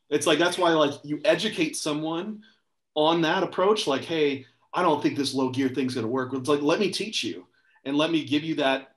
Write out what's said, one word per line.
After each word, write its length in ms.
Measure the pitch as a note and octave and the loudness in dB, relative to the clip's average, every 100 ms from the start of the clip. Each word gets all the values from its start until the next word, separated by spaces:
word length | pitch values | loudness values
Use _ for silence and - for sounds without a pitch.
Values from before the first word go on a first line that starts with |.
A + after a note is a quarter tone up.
| - | -4
It's 160 | D3 E3+ | 0 2
like, 140 | D3+ | 4
that's 180 | F3 F3+ | 2 2
why, 140 | E3+ | 2
like, 220 | D#3+ C#3+ - | 4 2 0
you 180 | C#3+ D3 | -8 -2
educate 520 | D3+ E3 A3 - D#3 - | 2 2 0 -2 -2 -2
someone 680 | E3 D3 D#3 E3 G#3 G#3+ - _ _ _ _ D3+ | -4 -4 -4 -4 -6 -10 -16 _ _ _ _ 0
on 260 | D3+ E3+ | 2 4
that 220 | D#3 F#3 | 2 0
approach. 420 | F3 - F#3 G#3+ - | -2 2 2 2 0
Like, 200 | C3+ - | -2 -2
"Hey, 400 | E3 C#3+ C#3 - _ _ | 0 0 0 -8 _ _
I 80 | D3+ | 0
don't 220 | F3+ D3+ | 2 2
think 140 | D#3+ B2 | 0 0
this 160 | C3 | -2
low 160 | C3 C3 | 0 -2
gear 200 | C3 C3+ | 0 -2
thing's 240 | B2+ B2+ B2 | 0 -2 -2
gonna 120 | A2 | -4
work." 260 | C3 B2+ | -4 -4
It's 160 | C3+ B2+ | -4 0
like, 120 | D3 | 0
"Let 180 | D3 F3 | 2 2
me 100 | G#3 | 0
teach 340 | - G#3+ - | -2 -6 -6
you 220 | A2+ E2+ - _ _ _ | -6 -8 -14 _ _ _
and 140 | C3+ C#3+ | -4 -2
let 120 | D#3+ | 0
me 120 | E3 | 0
give 200 | B2+ D3 | 0 -2
you 120 | D#3+ D3 | -2 0
that, 400 | C#3 C3+ - | 0 0 -4